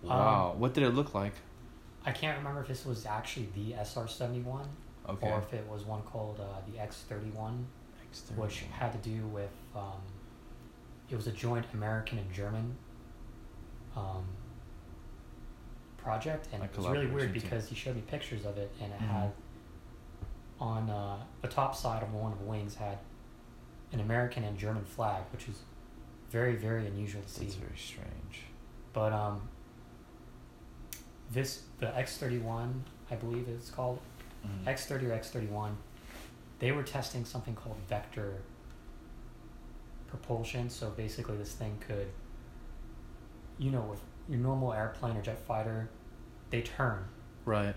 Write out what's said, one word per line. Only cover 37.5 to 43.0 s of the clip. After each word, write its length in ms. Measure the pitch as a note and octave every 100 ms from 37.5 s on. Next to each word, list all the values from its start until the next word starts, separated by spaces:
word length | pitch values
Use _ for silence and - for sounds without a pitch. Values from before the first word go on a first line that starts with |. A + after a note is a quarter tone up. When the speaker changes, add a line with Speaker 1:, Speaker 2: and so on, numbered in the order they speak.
| A2
Speaker 2:
called 200 | A#2+ G#2 F#2+
vector 540 | G#2 - - G2+ F#2+ - - - - - - - - - - - - - - - - -
propulsion. 640 | A#2+ - A#2 A2+ A#2+ A#2+
So 200 | - A2
basically 460 | G2+ A2 - A2+ G#2
this 160 | G2+
thing 260 | - G#2+ G#2 -
could, 220 | G#2 G2 - - - - - - - - -